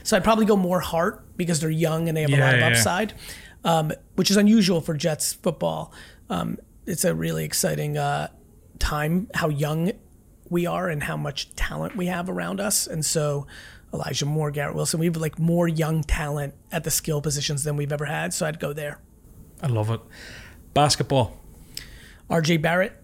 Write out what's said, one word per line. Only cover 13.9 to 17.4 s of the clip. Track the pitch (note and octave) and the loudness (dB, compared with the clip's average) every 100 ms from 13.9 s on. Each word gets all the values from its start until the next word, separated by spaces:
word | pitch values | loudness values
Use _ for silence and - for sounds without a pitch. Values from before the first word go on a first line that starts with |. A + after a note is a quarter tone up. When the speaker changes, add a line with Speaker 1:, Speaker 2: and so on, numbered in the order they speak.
Speaker 1:
Elijah | - - C3 C#3+ | -8 -6 -4 -2
Moore, | D#3 D3+ | -2 -2
Garrett | C#3+ C#3+ D#3 | -4 -4 -2
Wilson, | D3+ E3 | -2 0
we | E3+ | 0
have, | D#3+ | 0
like, | D#3+ - | -4 0
more | D#3+ E3+ E3+ | 2 4 2
young | D#3+ D#3 D#3+ | 2 0 0
talent | D3 - D3+ D3 C#3+ - - | 0 -2 0 -4 -6 -10 -8
at | E3+ | -6
the | D3+ | -2
skill | - - D3 | -2 0 -2
positions | D3 C#3+ | -2 -2